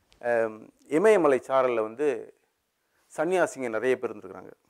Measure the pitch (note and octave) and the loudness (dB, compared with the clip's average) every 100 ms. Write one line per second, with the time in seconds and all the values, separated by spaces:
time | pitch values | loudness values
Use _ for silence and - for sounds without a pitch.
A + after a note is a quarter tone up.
0 | _ _ A#2+ A#2 A2+ G#2+ - _ - D3 | _ _ -2 0 -2 -6 -20 _ -2 2
1 | G#3+ G#3 D3+ B2 - C3+ C3 A#2 A2 A#2 | 4 6 4 2 2 0 2 0 -4 -2
2 | D3 A2+ G#2 _ _ _ _ _ _ _ | -4 -4 -8 _ _ _ _ _ _ _
3 | _ - D#3+ F#3 D3+ C3+ B2 A2 B2 A#2+ | _ -6 -2 2 0 -2 -6 -2 0 0
4 | A#2 G#2 F#2+ F#2+ F#2+ - | -2 -10 -16 -18 -20 -20